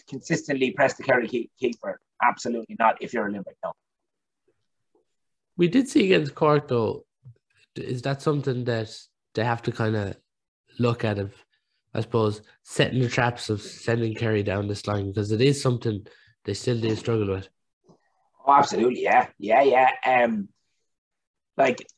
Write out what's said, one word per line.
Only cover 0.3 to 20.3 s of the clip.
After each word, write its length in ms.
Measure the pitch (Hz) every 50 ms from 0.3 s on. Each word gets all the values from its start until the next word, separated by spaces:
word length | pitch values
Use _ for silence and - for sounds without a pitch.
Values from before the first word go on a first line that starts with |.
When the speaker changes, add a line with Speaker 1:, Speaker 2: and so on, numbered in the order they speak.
| 165 156 - - 143 131 131 127
Speaker 1:
press 220 | - - 139 135 -
the 100 | - -
Kerry 240 | - 127 123 117 104
keep-, 240 | 123 120 113 - _ _
keeper. 400 | - 120 117 - - 101 - - _ _ _ - -
Absolutely 520 | 120 - - - 131 117 117 110 - 107 104
not 180 | 117 110 - -
if 120 | - - -
you're 140 | 117 107 101
a 40 |
Limerick, 260 | 104 101 92 - - _ -
no. 100 | 87 80 _ _ _ _ _ _ _ _ _ _ _ _ _ _ _ _ _ _ _ _ _ _ _ _ _ _ _ _ _ _ _ _ _ _ _ _ -
Speaker 2:
We 100 | 175 170
did 220 | - 269 262 269
see 160 | - 302 208
against 300 | 185 185 165 156 139 -
Cork, 320 | - 165 151 147 147 143 -
though. 380 | 127 120 110 104 - - - _ _ _ _ - - _ _ _ _ _ _ _ -
D-, 80 | - -
is 180 | - 127 123 117
that 180 | 139 139 135
something 420 | - 160 147 147 131 139 123 123 123
that 300 | 123 117 113 110 107 - - - _ _ _ _ _ -
they 100 | - 107
have 180 | 120 120 113 -
to 80 | 123
kinda 440 | 117 - 117 107 110 107 101 98 92 - _ _ _ _ _ _ _ _ _ _ _ -
look 240 | 117 120 120 - -
at 140 | 110 104 101
if 280 | 98 101 - - _ _ _ _ _ _ _ _ _ _ -
I 80 | 110
suppose, 400 | 113 - - 117 110 107 104 - - _ _ _ _
setting 360 | - - - 143 - - 127
the 100 | 127 120
traps 400 | - - 123 120 123 - - -
of 120 | 110 101
sending 520 | - - - - - - 117 120 117 113 110
Kerry 300 | - 117 110 110 104 104
down 240 | 104 92 101 104 101
this 200 | 101 - - -
line, 260 | 104 101 98 98 95
'cause 180 | 107 104 101
it 100 | 110 107
is 200 | 127 139 143 139
something 440 | - 135 123 117 - 113 107 98 101 - - _ _ _ _ _ _
they 100 | - 104
still 260 | - - 127 123 117
do 160 | 110 113 110
struggle 340 | 104 - 123 117 110 104 98
with. 200 | 95 95 95 - _ _ _ _ _ _ _ _ _ _ _ _ _ _ _ _ _ _ -
Speaker 1:
Oh, 80 | 139 139
absolutely, 500 | 143 - - 98 95 113 123 123 - -
yeah. 240 | - 104 123 - - - -
Yeah, 220 | 101 104 110 127 139
yeah. 280 | 139 123 127 131 131 127 - -
Um, 440 | 127 127 123 120 117